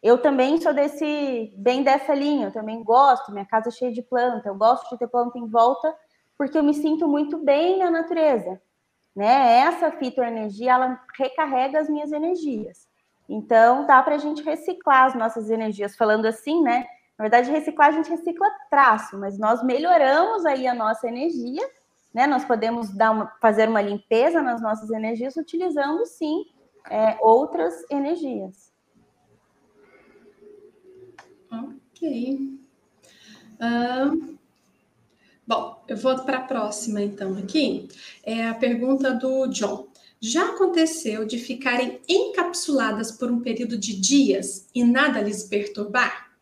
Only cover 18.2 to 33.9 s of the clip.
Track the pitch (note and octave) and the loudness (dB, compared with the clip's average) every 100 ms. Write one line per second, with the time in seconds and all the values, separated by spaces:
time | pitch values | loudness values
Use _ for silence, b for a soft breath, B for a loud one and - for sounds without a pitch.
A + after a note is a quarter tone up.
18.2 | F4 E4+ G4+ G#4 - C#4+ C4+ A3 - G3 | -6 0 -2 -2 -2 4 4 4 -2 -10
19.2 | G3 G3 G#3+ A#3+ B3+ C4 E4 F4 C4+ C#4+ | -8 -4 0 0 0 -2 2 4 4 4
20.2 | G4 A4 E4 C4+ B3+ B3 A3 A3+ A#3+ A#3+ | 2 0 0 0 -2 -2 -2 -2 -4 -4
21.2 | D#4 D#4 A#3+ C#4 C5+ _ _ _ _ A3+ | -4 -4 -6 -6 -8 _ _ _ _ 0
22.2 | C#4 C4 - A#3 A3+ A#3 A3 G3 A3 A3 | 2 2 0 0 0 -4 -6 2 2 2
23.2 | G#3 - A3+ G#3 A3 A3 G3+ G#3 _ A3+ | -2 0 2 4 2 2 0 -4 _ 2
24.2 | C#4 E4+ C4+ A#3 A3 G#3+ G#3+ A3 A3 A3+ | 4 2 -2 -2 -4 -6 -6 -6 -4 -4
25.2 | B3+ D4 D#4 E4 F4+ D4 C#4 D#4+ A#4 - | -6 -8 -8 -4 -4 -2 -2 -2 -4 -6
26.2 | D#4 D#4+ - _ _ _ - G#3+ A3 A3 | -4 -4 -6 _ _ _ -8 0 0 4
27.2 | A3 A3+ - - E4+ E4 - C#4+ C#4 E4+ | 6 6 4 -2 -4 -4 -8 -4 -4 -4
28.2 | C#4+ A3+ F#3+ F#3 _ _ _ _ _ _ | -4 -8 -10 -16 _ _ _ _ _ _
29.2 | _ _ _ _ _ _ _ _ _ - | _ _ _ _ _ _ _ _ _ -20
30.2 | - _ G#4 G#4 - _ F#4 F#4 F#4 - | -20 _ -20 -20 -20 _ -20 -20 -20 -20
31.2 | - _ _ A3+ C4+ - _ _ E4 A#3 | -20 _ _ -12 -12 -16 _ _ -6 -4
32.2 | B3+ C4+ C4+ - _ _ _ _ b b | -4 -4 -6 -10 _ _ _ _ b b
33.2 | b b b - A#3 A#3 A#3+ | b b b -6 -2 0 -2